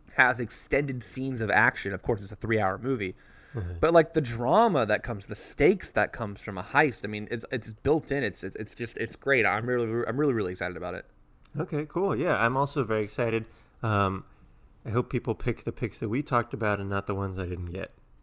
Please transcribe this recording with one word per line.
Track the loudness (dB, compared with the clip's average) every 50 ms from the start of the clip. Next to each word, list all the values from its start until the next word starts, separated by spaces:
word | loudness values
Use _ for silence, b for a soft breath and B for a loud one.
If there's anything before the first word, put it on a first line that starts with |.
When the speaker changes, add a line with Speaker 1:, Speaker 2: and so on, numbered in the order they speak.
| -20 -2 4
Speaker 1:
has | 6 6 6 6 2
extended | -2 -6 -6 -8 -4 0 0 0 0 0 -4 -6 -8
scenes | -8 -8 -6 -6 -4 -4 -2
of | 0 2
action. | 4 6 6 4 2 0 -4 -6 -6
Of | -4
course, | -2 -2 -2 -2
it's | -4 -10
a | -12
three-hour | -8 -2 0 2 2 2 2 0 -2
movie. | -2 -2 -2 -2 -2 -4 -6 B B B B B B B B
Speaker 2:
Mm-hmm. | -8 -6 -6 -2 2
Speaker 1:
But, | 4 6 8
like, | 8 6 6 4
the | 0
drama | 0 0 -2 -2 2 4 6 6 6 6 4 2 2
that | 2 2 0 -2
comes, | -4 -8 -8 -8
the | -10 -10
stakes | -8 -8 -6 0 4 4 4 4 4 0 -4
that | 0 0 0 0 -2
comes | -6 -8 -8 -8 -10
from | -10 -10 -8
a | -8 -6
heist, | 0 2 2 2 2 0 -4 -6
I |
mean, | -6 -6 -6 -6 -6
it's, | -6 -6 -6 -4
it's | -6 -6 -6 -8 -8
built | -2 2 2 2 2 2 -2
in. | -2 0 0
It's, | -2 -2 -4 -8
it's, | -8 -8
it's | -8 -10 -10 -10
just, | -10 -10 -8 -6
it's | -6 -6 -6 -6
great. | -4 0 2 4 4 4
I'm | 4 2 2 0
really, | 0 0 0 0 0 0 -2 -2
I'm | -2 0 2
really, | 2 2 2
really | 2 0 -2
excited | -2 -4 -4 -4 -4
about | -6 -6 -6 -8
it. | -8 -10 -14 _ _ _ _ _ _ -20 -12 -8 -6
Speaker 2:
Okay, | -6 -4 -4 -4 -4
cool. | -4 -2 -2 0 0 0
Yeah, | 0 0 0 2
I'm | 2 2 2 2
also | 2 0 0 0 -2 -2
very | 0 0 0 -2
excited. | -2 -2 -2 -2 0 0 -2 -4 -6 b b b b b b -2
Um, | 0 2 2 2 2 0 -2 -8 b b b b b b b b b -20 -14 -6
I | -2
hope | 0 0 0 0
people | -2 -4 -2 -2 -4
pick | -2 -2 -2 -2 -2 -4
the | -8
picks | -6 -4 -6 -6 -6 -6
that | -6 -4
we | -2 -4 -2
talked | 0 0 -2 -2 -2 -4
about | -2 0 0 0 0
and | -2 -2
not | -2 -2 -2
the | -2 -2
ones | -2 -2 -4 -4 -4
I | -4
didn't | -4 -4 -6 -6 -6
get. | -8 -8 -8 -10 -12 _ -20 _ -20 -18